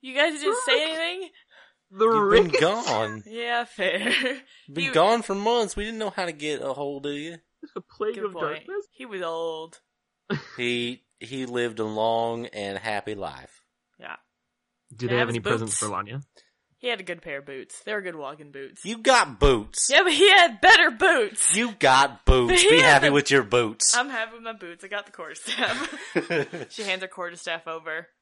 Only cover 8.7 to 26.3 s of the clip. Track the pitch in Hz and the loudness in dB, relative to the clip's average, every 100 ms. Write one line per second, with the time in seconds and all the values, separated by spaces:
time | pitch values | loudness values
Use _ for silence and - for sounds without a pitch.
8.7 | 392 403 _ 254 196 170 165 165 160 160 | -12 -12 _ -14 -8 -8 -6 -6 -8 -14
9.7 | - _ _ _ _ _ 147 - - 120 | -20 _ _ _ _ _ -10 -8 -6 -4
10.7 | 120 120 123 _ _ 110 135 127 120 120 | -2 -4 -8 _ _ -12 -8 -6 -4 -4
11.7 | 110 110 107 110 113 117 117 117 - 101 | -4 -6 0 0 0 -2 -4 -10 -8 -8
12.7 | 98 101 104 101 107 90 67 65 _ _ | -8 -6 -6 -6 -10 -10 -12 -20 _ _
13.7 | _ _ _ - - _ _ _ _ _ | _ _ _ -18 -18 _ _ _ _ _
14.7 | _ _ 110 120 123 117 117 101 113 110 | _ _ -10 -4 -2 -2 -4 -4 -4 -4
15.7 | 104 107 92 101 127 - _ _ _ _ | -6 -6 -6 -8 -10 -14 _ _ _ _
16.7 | _ 247 226 185 170 170 139 143 135 113 | _ -8 -8 -8 -12 -10 -12 -12 -16 -16
17.7 | - - 214 185 160 139 151 147 143 135 | -16 -10 -8 -8 -12 -12 -14 -18 -16 -18
18.7 | - 180 226 226 254 175 120 143 123 107 | -14 -12 -4 2 4 2 4 4 4 0
19.7 | - - 285 370 294 392 381 349 214 359 | -4 2 4 4 6 6 8 6 6 6
20.7 | 440 339 226 370 330 208 - - 202 240 | 8 6 4 4 4 0 0 0 2 -2
21.7 | 208 139 131 139 131 - 131 120 - 370 | 2 4 6 4 0 4 4 6 4 6
22.7 | 165 - 143 147 143 139 143 110 120 117 | 6 8 6 6 2 4 2 4 2 2
23.7 | - - 247 262 254 226 233 226 220 175 | 0 0 0 -2 -4 -8 -10 -14 -14 -16
24.7 | 170 190 202 208 - 160 160 - - 240 | -18 -12 -12 -12 -16 -16 -14 -10 -4 -4
25.7 | 240 320 302 - - - | -4 -6 -10 -6 -6 -2